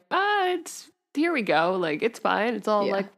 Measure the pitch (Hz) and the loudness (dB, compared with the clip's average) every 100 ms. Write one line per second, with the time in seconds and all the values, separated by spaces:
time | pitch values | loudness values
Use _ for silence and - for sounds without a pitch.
0 | _ 349 415 415 370 359 - - - _ | _ -2 0 0 0 -2 -6 -16 -20 _
1 | _ 277 339 285 180 156 170 185 165 151 | _ -2 0 0 2 2 2 0 -2 -2
2 | 233 - 190 185 233 214 214 208 202 196 | -2 0 0 2 0 -2 0 0 2 -2
3 | 196 | -4